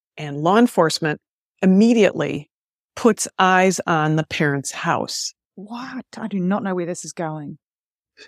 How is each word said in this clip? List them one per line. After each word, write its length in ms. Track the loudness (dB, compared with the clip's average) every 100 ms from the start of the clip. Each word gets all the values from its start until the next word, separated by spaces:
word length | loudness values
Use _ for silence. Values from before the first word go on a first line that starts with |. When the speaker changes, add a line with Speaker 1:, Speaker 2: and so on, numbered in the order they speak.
| _ -14
Speaker 1:
And 200 | -10 -2
law 160 | 2 4
enforcement 640 | 4 4 0 0 -2 -4 _ _ _ _
immediately 880 | 4 6 6 6 4 2 -4 -6 -10 _ _ _ _ 0
puts 320 | 0 2 -2 0
eyes 420 | 2 4 4 2 -2
on 300 | 0 0 0
the 100 | -2
parents' 460 | -2 0 0 -4
house. 640 | -6 -4 -2 -4 -8 -10 -12 _ -20
Speaker 2:
What? 500 | -16 -14 -12 -14 -14 -12
I 100 | -8
do 120 | -4
not 240 | -2 -2
know 100 | -2
where 140 | -4 -4
this 180 | -8 -10
is 80 |
going. 460 | -8 -6 -6 -10 -14 _ _ _ _ _ _